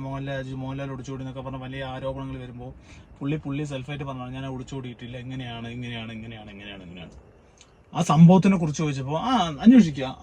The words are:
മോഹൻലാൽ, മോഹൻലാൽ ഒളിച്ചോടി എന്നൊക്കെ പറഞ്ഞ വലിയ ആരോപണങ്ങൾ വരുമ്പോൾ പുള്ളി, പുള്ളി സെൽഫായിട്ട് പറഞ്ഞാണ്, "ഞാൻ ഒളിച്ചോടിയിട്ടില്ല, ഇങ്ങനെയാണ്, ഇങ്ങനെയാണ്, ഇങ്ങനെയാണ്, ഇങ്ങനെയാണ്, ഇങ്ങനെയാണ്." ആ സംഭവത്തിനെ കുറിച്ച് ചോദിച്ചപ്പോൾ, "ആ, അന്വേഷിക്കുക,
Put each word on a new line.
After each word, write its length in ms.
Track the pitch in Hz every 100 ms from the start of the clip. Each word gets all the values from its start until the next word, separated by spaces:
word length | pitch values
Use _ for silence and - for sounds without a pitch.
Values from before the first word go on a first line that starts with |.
| 135
മോഹൻലാൽ, 420 | 139 139 135 131 131
മോഹൻലാൽ 280 | 131 135 139
ഒളിച്ചോടി 280 | 131 123 135
എന്നൊക്കെ 180 | 131 131 127
പറഞ്ഞ 140 | 131 127
വലിയ 160 | 135 135
ആരോപണങ്ങൾ 440 | 131 135 135 135 131
വരുമ്പോൾ 280 | 123 120 127 - - - - -
പുള്ളി, 180 | 139 156
പുള്ളി 200 | 147 139 147
സെൽഫായിട്ട് 340 | 135 127 143 147
പറഞ്ഞാണ്, 220 | 131 123 131
"ഞാൻ 80 | 135
ഒളിച്ചോടിയിട്ടില്ല, 600 | 131 131 135 127 113 123 127 123
ഇങ്ങനെയാണ്, 420 | 131 123 117 117 120
ഇങ്ങനെയാണ്, 360 | 120 117 113 110
ഇങ്ങനെയാണ്, 320 | 113 113 107 98
ഇങ്ങനെയാണ്, 260 | 101 98 87
ഇങ്ങനെയാണ്." 280 | 90 82 - - - - - - - _
ആ 80 | - 170
സംഭവത്തിനെ 460 | 151 170 185 190 190
കുറിച്ച് 200 | 160 143
ചോദിച്ചപ്പോൾ, 360 | 156 135 131 156 214
"ആ, 40 | 254 170 139 214
അന്വേഷിക്കുക, 420 | 254 170 139 131 -